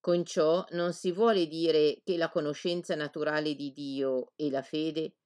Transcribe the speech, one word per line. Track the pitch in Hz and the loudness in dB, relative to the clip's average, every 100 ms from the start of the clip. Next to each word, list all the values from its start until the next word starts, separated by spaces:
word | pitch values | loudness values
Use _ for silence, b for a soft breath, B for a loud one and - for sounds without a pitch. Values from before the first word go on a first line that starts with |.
Con | - 175 170 | 2 0 2
ciò | - 156 170 185 | 2 4 4 0
non | 175 175 | -2 -2
si | 170 185 | -2 -4
vuole | 175 233 208 165 | 2 2 4 0
dire | 160 165 156 151 131 | 0 2 4 4 2
che | - 175 | -2 -2
la | 165 | 0
conoscenza | 175 147 147 180 175 165 | 0 -2 -4 -4 -4 -4
naturale | 165 147 160 151 151 151 | -4 -4 -4 -2 0 -2
di | 143 143 | -4 -8
Dio | 131 143 135 135 131 123 _ | -8 -8 -2 0 0 -4 _
e | 151 | -4
la | 135 | -4
fede | 131 156 160 156 156 _ | -4 -4 -2 -4 -6 _